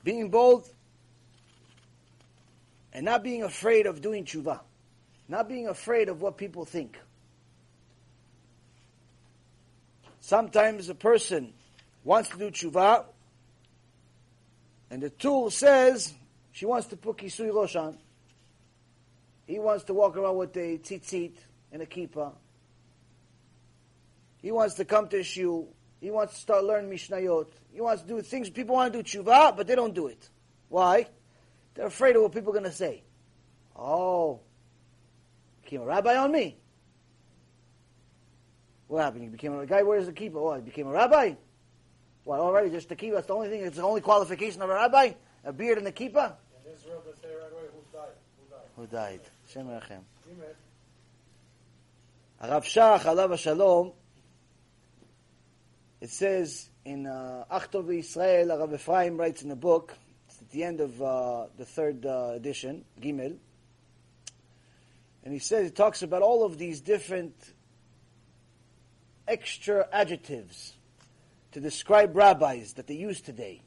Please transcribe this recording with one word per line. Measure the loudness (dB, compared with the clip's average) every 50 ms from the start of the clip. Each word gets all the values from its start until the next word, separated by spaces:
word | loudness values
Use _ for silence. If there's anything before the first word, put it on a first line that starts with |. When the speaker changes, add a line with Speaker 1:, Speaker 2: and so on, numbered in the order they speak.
| -4
Speaker 1:
Being | -4 -4 -4 -4 0
bold | 4 6 8 8 6 6 4 -12 -20 _ _ _ _ _ _ _ _ _ _ _ _ _ _ _ _ _ _ _ _ _ _ _ _ _ _ _ _ _ _ _ _ _ _ _ _ _ _ _ _ _ _ _
and | -14 -8 -4
not | -2 -2 -2 -2
being | -4 -8 -6
afraid | -8 -8 -10 -4 0 4 4 4 4
of | 2 -4 -4
doing | -6 -6 -6 -6 -8
tshuva. | -10 -10 -8 -6 -6 -6 -6 -10 _ _ _ _ _ _ _ _ _ _ _ _
Not | -8 -4 -4 -4 -4
being | -6 -8 -8
afraid | -8 -8 -10 -4 -2 0 0 0 0
of | -2 -4
what | -6 -6 -6
people | -6 -12 -12 -12 -14 -14
think. | -8 -8 -8 -8 -8 -14 -20 -20 _ _ _ _ _ _ _ _ _ _ _ _ _ _ _ _ _ _ _ _ _ _ _ _ _ _ _ _ _ _ _ _ _ _ _ _ _ _ _ _ _ _ _ _ _ _ _ _ _ _ _ _ _ _ _ _ _ _ _ _ -20 -20 _
Sometimes | -2 2 2 2 2 2 2 4 4 4 2 -2 -10 -12
a | -12
person | -2 4 4 4 4 4 0 -4 -4 -4 -6 -16 _ _ _ _ -20 _ _ _ _ _
wants | 2 2 2 2 -2
to | -10
do | -10 -10 -8
tshuva, | -8 -8 -10 -2 2 4 6 6 6 6 2 -4 -20 _ _ _ _ _ _ _ _ _ _ _ _ _ _ _ _ _ _ _ _ _ _ _ _ _ _ _ _ _ _ _ _ _ _ _
and | -12 -10
the | -10 -10
tool | -10 _ 0 0 2 2 0 -2
says | -2 6 6 8 8 10 8 6 4 4 -4 -10 -12 -18 -20 _ _ _ _ _
she | _ -8 -4
wants | -2 -2 -2 -4 -8
to | -16
put | -12 -10 -10 -10
kisui | -10 -12 -14 -10 -8 -6 -2
rosh | 0 0 0 0 -2
on. | -6 -6 -6 -10 -14 _ _ _ _ _ _ _ _ _ _ _ _ _ _ _ _ _ _ _ _ _ _ _ _ _ _ _ _ _
He | -10 -8 -2
wants | 0 0 0 0 -2
to | -4 2
walk | 4 4 2 2
around | 0 -2 -2 0
with | -2 -4 -4 -6
a | -8 -6 -6 -6 -8
tzitzit | -8 -12 -14 -14 -12 -8 -6 -6 -6 -8 -10 -20 -20 _ _ _ _ _
and | -14 -14
a | -14
kippah. | -12 -12 -12 -12 -10 -8 -8 -8 -8 -10 _ _ _ _ _ _ _ _ _ _ _ _ _ _ _ _ _ _ _ _ _ _ _ _ _ _ _ _ _ _ _ _ _ _ _ _ _ _ _ _ _
He | -10 -4
wants | 0 2 2 0 0
to | -6 -4
come | 0 0 0 0 0
to | -4 -4
a |
shiur. | -4 -6 -8 -4 -4 -2 -2 -4 -8 -10 -16 _ _ _ _ _
He | -12 -6
wants | -4 -4 -4 -4 -6
to | -16
start | -2 0 2 2 2
learning | 2 -2 -2 -2 -6
Mishnayot. | -12 -12 -10 -8 -8 -4 -2 0 0 0 -2 -6 _ _ _ _
He | -12 -6
wants | -4 -2 -2 -4
to | -4 -8
do | -8 -8
things. | -8 -8 -8 -8 -8 -8
People | -10 -10 -4 0 2
want | 2 2 2
to | 0 -6
do | -8 -8 -10 -6
tshuva, | 4 8 10 10 10 8 6
but | 2 0
they | 2 2
don't | 2 2 -2 -4
do | -4 -6 -6
it. | -8 _ -20 _ _ _ _ _ _ _ _ _
Why? | 0 4 4 6 6 4 2 0 -12 _ _ _ _ _ _ _ _ _ _ _ _
They're | -8 -8
afraid | -8 -2 4 4 6 6
of | 6
what | 4 4
people | 0 -4 -4 -2
are | -4
gonna | -2 -4 -6
say. | -6 -6 -6 -6 -6 -10 _ _ _ _ _ _ _ _ _ _ _ _ _ _ _
"Oh, | -12 -6 -4 -2 -2 0 0 0 0 0 -2 -2 -8 _ _ _ _ _ _ _ _ _ _ _ _ _ _ _ _ _ _ _ _ _ _ _ _
became | _ -14 -12 -10
a | -6
rabbi | -2 -2 0 4 4 4
on | 4 4 2
me." | 2 0 0 -2 -6 _ _ _ _ _ _ _ _ _ _ _ _ _ _ _ _ _ _ _ _ _ _ _ _ _ _ _ _ _ _ _ _ _ _ _ _ _ _ _ _ _ _ _ _ _ _ _
What | -4 -2
happened? | -2 -2 -4 -8 -14
He | -14
became | -14 -10 -10 -8 -8 -8
a | -4
guy | 0 2 2
wears | 4 4 2 0 0
the | -4
kippah. | -10 -12 -12 -10 -6
Oh, | -4 -4 -4 -4
he | -6
became | -10 -12 -10 -10 -8
a | -4
rabbi? | 2 2 4 6 6 4 4 2 -2 -6 _ _ _ _ _ _ _ _ _ _ _ _ _ _ _ _ _
What, | -6 -4 -2
already | 0 2 4 2 2 2
just | -4 -6 -10 -12
the | -14
kippah? | -10 -8 -6 -4
That's | -6 -4
the | -4 -6
only | -6 -4 -6
thing, | -8 -8
it's | -8 -10 -8
the | -4
only | -2 -2 -2 -2
qualification | 4 4 4 4 4 0 -4 -6 -6 -8 -6 -6
of | -4 -2
a | 0
rabbi? | 2 2 6 8 6 6 6 2 -6 _ _ _ _ _
A | -12
beard | -8 -6 0 0 0 0
and | -2 -8
a |
kippah? | -8 -8 -10 0 0 0 0 0 -6 -14 _ _ _ -20 _
Speaker 2:
In | -20
Israel, | -20 -20 -18 -16 -16 -16 -16
they | -18 -20 _
say | -18 -16 -16
right | -16 -16 -16
away, | -18 -18 -18 -18
"Who | -20 -20 -20 _ -20 -18
died? | -18 -18 -20 _ _ _ _ _
Who | _ _ -20
died?" | -20 -20 -20 _
Speaker 1:
Who | -20 -16
died? | -12 -8 -8 -8 -8 -10 -16 -20 -20 _ _ _ _
Shem | -18 -16 -14
Yerachem. | -14 -14 -16 -16 -18 -20 -20 -20 _ _ _ _ -20
Speaker 2:
Amen. | -20 -20 -20 -20 -20 _ _ _ _ _ _ _ _ _ _ _ _ _ _ _ _ _ _ _ _ _ _ _ _ _ _ _ _ _ _ _ _ _ _ _ _ _
Speaker 1:
Rav | -6 -2 -2 -2 -2
Shach, | 0 4 6 8 8 8 6
alav | 4 2 2 2 2 0
hashalom, | 0 -2 -2 -2 0 4 4 6 6 4 2 0 -8 _ _ _ _ _ _ _ _ _ _ _ _ _ _ _ _ _ _ _ _ _ _ _ _ _ _ _ _ _ _ _ _ _ _ _ _ _ _ _ _ _
it | -18 -16
says | -6 -2 -2 0 0 0 -2 -4 -8 -16 -18 _ _ _ _
in, | -14 -12 -10 -10
uh, | -10 -10 -10 -12 -12 -12 -14 -10 _
Achtov | -6 -6 -6 -4 -6 -6 -4
Yisrael, | -4 -6 -6 -6 -8 -4 0 2 4 6 6 4 2 0
Rav | -2 -2 -4
Ephraim | -6 -8 -2 0 2 2 2 0 -2
writes | -2 -4 -4 -4 -6
in | -12 -12
the | -12
book, | -4 2 4 4 4 2 -4 -20 -20 _ _ _ _ _ _
it's | -20 -20
at | -20 _
the | -10 -8
end | -8 -6 -4 -4
of, | -6 -6 -4 -6
uh, | -4 -4 -2 -2 -2 -4 -4 -6 -8 -12 _
the | -18 -20
third, | -12 -6 -4 -4 -4 -4 -4 -6
uh, | -6 -4 -4 -4 -6 -8
edition, | -8 -8 -8 -10 -8 -10 -12 -12 -14 -16 _ _ -12
Gimel, | -10 -8 -8 -6 -8 -8 -10 -12 _ _ _ _ _ _ _ _ _ _ _ _ _ _ _ _ _ -20 _ _ _ _ _ _ _ _ _ _ _ _ _ _ _ _ _ _ _
and | -12
he | -12 -10
says, | -4 -2 -2 -2 -2
he | -2
talks | 2 2 2 2 2 -2
about | -6 -4 0 2
all | 4 4 4 4 2
of | 0 -2 -6
these | -10 -10 -10 -10
different | -2 -2 -2 -2 -2 -8 -8 -8 -8 -10 -16 _ -20 -20 _ _ _ _ _ _ _ _ _ _ _ _ _ _ _ _ _ _ _ _ _ _ _ _ _ _ _ _ _ _ _ _ _ _ _
extra | -6 -6 -4 -6 -12 -14 -10 -4 0 0 0 0 0
adjectives | 2 0 0 0 -2 -10 -10 -12 -12 -12 -12 -16 -20 -20 -20 -20 -20 _ _ _ _ _ _ _ _ _ _ _ _ _ _ _
to | -16 -10
describe | -8 -8 -8 -8 0 6 6 6 6 6 6
rabbis | 8 8 8 8 6 2 0 0 -6 -10 -16 -16
that | -18 -12
they | -12 -10
use | -8 -8 -8 -10 -10
today. | -12 -16 -14 -12 -14 -14 -14 -18 _